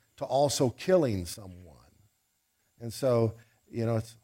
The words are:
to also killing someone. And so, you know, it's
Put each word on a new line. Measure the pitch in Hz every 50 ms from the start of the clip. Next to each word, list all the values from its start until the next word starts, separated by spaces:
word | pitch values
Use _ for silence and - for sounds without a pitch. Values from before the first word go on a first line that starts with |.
| _ _ _
to | - 143
also | - 123 135 147 139 - - 143 123
killing | - - - - 185 180 156 123 107 92 87
someone. | 87 - - 101 95 90 90 90 85 71 60 58 _ _ _ _ _ _ _ _ _ _ _ _ _ _ _ _ _ _ _
And | 120 117 110
so, | - - 131 120 117 113 110 110 - - _ _ _ _ _
you | - 117 113
know, | 113 117
it's | 110 110 - - _